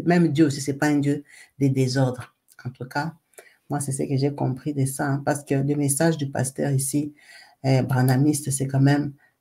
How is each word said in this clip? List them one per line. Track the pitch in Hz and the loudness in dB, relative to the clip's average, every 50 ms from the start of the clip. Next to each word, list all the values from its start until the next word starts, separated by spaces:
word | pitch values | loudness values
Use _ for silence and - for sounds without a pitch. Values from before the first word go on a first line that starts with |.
| - | 0
Même | 160 175 175 170 156 | 2 4 4 4 4
Dieu | 139 143 160 | 4 4 4
aussi, | 147 131 143 | 2 2 0
c'est | 139 - 139 | -4 -6 -4
pas | 139 156 | -2 0
un | 151 147 147 | 0 2 2
Dieu | 139 139 143 147 143 _ - - - - _ - | 2 0 -2 -2 -4 _ -20 -20 -20 -14 _ 0
de | 135 | 0
désordre. | 139 131 127 131 123 120 139 135 131 120 123 117 - _ _ _ _ - - - | 2 2 2 0 0 2 2 2 2 0 -4 -10 -16 _ _ _ _ -20 -16 -14
En | 120 | -14
tout | 120 - 131 | -12 -12 -12
cas, | 135 - 147 147 165 - - _ _ _ - - _ _ _ _ - | -8 -6 -6 -4 -6 -8 -12 _ _ _ -20 -20 _ _ _ _ -8
moi, | 143 143 | -6 -6
c'est | 143 135 | -4 -4
ce | 135 139 147 | -4 -4 -4
que | 147 143 | -2 0
j'ai | 131 135 143 139 | 0 0 0 -2
compris | 139 135 131 127 - - 151 147 | -2 -2 -4 -4 -4 -6 -6 -2
de | 139 135 | -2 -2
ça, | 135 135 - 151 143 | -2 -2 -2 -2 -2
hein, | 139 139 139 | -2 -2 -2
parce | - 147 143 - | -2 -4 -4 -2
que | - 143 | -2 -2
le | 135 139 143 143 | 0 0 0 0
message | 147 147 143 139 - 165 165 160 | 0 0 0 0 2 2 2 2
du | 151 147 139 | 0 -2 -4
pasteur | - - 127 - - - 147 143 | -4 -4 -4 -4 -4 -4 -2 0
ici, | 139 131 135 - - 147 147 147 - _ _ - - - - - _ _ - | 0 0 -2 -2 -2 -2 -2 -4 -8 _ _ -20 -20 -20 -20 -20 _ _ 0
euh, | 135 135 131 123 | 2 2 2 2
branhamiste, | 120 135 123 127 127 123 127 143 151 151 143 - 139 135 | 2 0 2 2 4 4 4 4 2 2 0 -2 -4 -4
c'est | - 139 135 | -4 -4 -2
quand | 135 135 | 2 4
même | 135 139 143 143 147 143 - - _ _ _ _ | 4 4 4 2 0 -2 -6 -12 _ _ _ _